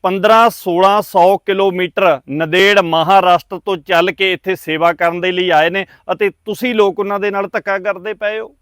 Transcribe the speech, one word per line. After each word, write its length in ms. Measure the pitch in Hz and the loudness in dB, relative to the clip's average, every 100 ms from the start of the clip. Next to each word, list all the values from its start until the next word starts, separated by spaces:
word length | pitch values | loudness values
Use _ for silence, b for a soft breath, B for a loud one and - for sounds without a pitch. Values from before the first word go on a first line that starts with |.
ਪੰਦਰਾਂ 480 | 190 190 208 226 233 | -2 0 2 4 4
ਸੋਲਾਂ 520 | - 190 175 190 208 | 0 -4 2 2 2
ਸੌ 360 | - 190 175 196 | 0 2 2 2
ਕਿਲੋਮੀਟਰ 800 | - 190 196 180 180 208 190 139 - | -2 0 0 -2 -4 0 0 0 -4
ਨੰਦੇੜ 500 | 143 160 175 196 202 | -6 -2 2 4 2
ਮਹਾਰਾਸ਼ਟਰ 800 | 170 165 160 196 180 175 - 180 | 2 0 4 4 4 2 0 -10
ਤੋਂ 180 | - 185 | -6 -6
ਚੱਲ 340 | 143 170 180 | 0 0 0
ਕੇ 220 | 165 190 | -2 -2
ਇੱਥੇ 240 | 180 190 185 | -2 -4 -6
ਸੇਵਾ 360 | - 156 170 | -6 0 0
ਕਰਨ 280 | 165 170 175 | 0 -2 -2
ਦੇ 120 | 185 | -4
ਲਈ 180 | 180 180 | -2 0
ਆਏ 200 | 156 165 | 2 2
ਨੇ 160 | 190 180 b - | -2 -8 b -8
ਅਤੇ 180 | 185 202 | -4 -4
ਤੁਸੀਂ 440 | - - 208 254 | -4 -12 -6 -4
ਲੋਕ 240 | 226 202 180 | 0 0 0
ਉਹਨਾਂ 220 | 202 202 | -6 -4
ਦੇ 100 | 202 | -4
ਨਾਲ 180 | 202 196 | -4 -6
ਧੱਕਾ 260 | 220 208 196 | -6 -6 -6
ਕਰਦੇ 360 | 190 190 196 | -6 -8 -10
ਪਏ 240 | 214 208 214 | -8 -6 -6
ਹੋ। 180 | 226 _ | -12 _